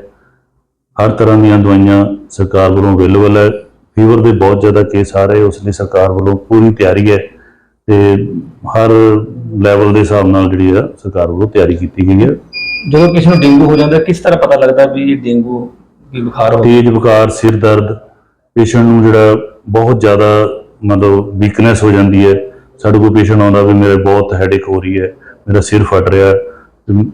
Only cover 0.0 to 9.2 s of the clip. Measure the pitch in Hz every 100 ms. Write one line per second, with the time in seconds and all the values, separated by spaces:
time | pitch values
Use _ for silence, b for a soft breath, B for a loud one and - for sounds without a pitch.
0 | - _ _ _ _ _ _ _ _ -
1 | 107 107 110 107 107 101 101 98 98 101
2 | 101 - - - 95 98 95 95 101 92
3 | 90 98 101 104 104 104 - _ _ 107
4 | 110 113 113 104 95 101 104 101 101 101
5 | - 98 98 104 101 - 98 98 95 95
6 | 95 95 95 95 - 113 110 110 95 92
7 | 104 98 - b b b b b - 101
8 | 101 101 - - - - - 113 113 113
9 | 110 107